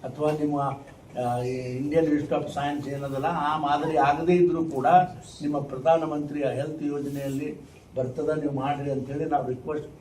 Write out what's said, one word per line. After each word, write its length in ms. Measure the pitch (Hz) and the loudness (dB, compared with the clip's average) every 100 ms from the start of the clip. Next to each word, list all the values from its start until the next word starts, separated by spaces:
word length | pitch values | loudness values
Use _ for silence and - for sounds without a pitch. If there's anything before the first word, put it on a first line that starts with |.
| 131 | -10
ಅಥವಾ 260 | 143 151 | 0 0
ನಿಮ್ಮ, 280 | 151 147 143 139 135 - - - 123 123 | 2 0 0 -2 -4 -12 -20 -12 -4 -2
ಆ, 160 | 123 | 0
ಈ 360 | 123 131 127 127 | -2 -4 -4 -4
ಇಂಡಿಯನ್ 280 | 147 160 156 | 2 4 4
ಇನ್ಸ್ಟಿಟ್ಯೂಟ್ 380 | 147 - 147 | 2 2 -2
ಆಫ್ 100 | 135 | -2
ಸೈನ್ಸ್ 340 | 143 143 147 135 | -4 -2 -2 -4
ಏನದಲ್ಲ, 380 | 139 139 135 156 | -6 -4 -2 0
ಆ 320 | 170 147 156 | 0 0 0
ಮಾದರಿ 400 | 143 147 156 156 | 2 2 2 4
ಆಗದೇ 360 | 139 151 165 | 4 4 4
ಇದ್ರೂ 320 | 180 175 160 165 | 6 6 4 -2
ಕೂಡ 220 | 135 139 180 180 - - - | 0 6 6 6 -4 -16 -6
ನಿಮ್ಮ 180 | 147 147 | -4 -2
ಪ್ರಧಾನಮಂತ್ರಿಯ 840 | 139 131 151 165 156 147 147 147 | -4 -2 4 4 4 -4 -4 -2
ಹೆಲ್ತ್ 400 | 131 123 147 156 | -2 -2 -4 -4
ಯೋಜನೆಯಲ್ಲಿ 760 | 147 143 139 139 139 135 151 - - - - 131 | -4 -2 -4 -4 -4 -4 -4 -8 -14 -20 -10 -4
ಬರ್ತದ, 440 | 127 - 151 156 | -4 -2 -2 0
ನೀವು 120 | 147 | 0
ಮಾಡ್ರಿ 380 | 135 135 143 143 | -2 -2 -2 -2
ಅಂತೇಳಿ 340 | 135 131 143 156 | -4 -4 -4 0
ನಾವು 240 | 143 127 | 0 -2
ರಿಕ್ವೆಸ್ಟ್. 400 | 123 - 151 - - | -6 -4 -6 -6 -14